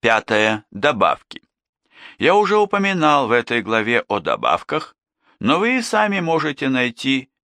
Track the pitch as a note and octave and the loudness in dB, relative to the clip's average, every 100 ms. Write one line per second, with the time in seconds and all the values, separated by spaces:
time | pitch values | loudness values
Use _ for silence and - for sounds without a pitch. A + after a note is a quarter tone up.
0 | A#2 A2 - G#2+ G#2+ A2 _ G2+ C#3+ A#2+ | 2 0 2 2 2 0 _ -2 -2 2
1 | F2+ - _ - _ _ _ _ _ _ | 0 0 _ -20 _ _ _ _ _ _
2 | - - C3 G3 G3+ G#3+ G#3 G3+ G3 F#3 | -20 -2 2 2 2 2 2 0 -2 0
3 | D3+ D3 A#2+ A#2+ A#2 A#2 G#2 A2+ G#2+ A#2+ | 2 2 2 0 0 -4 -2 -2 0 -2
4 | - G#2 D2+ A1 A#1+ D#2+ - D3+ - _ | 0 -4 -2 -2 0 -2 -2 -8 -8 _
5 | _ _ _ _ G#2 D#3+ A3+ B3+ A#3 G#3+ | _ _ _ _ -2 0 2 0 -2 0
6 | G#3+ G3 E3+ D#3+ D3+ C#3+ C3+ C3 B2 A#2 | 0 -2 -2 -2 -2 -4 -4 -2 -2 -4
7 | C3+ C3+ C3 _ | -4 -4 -4 _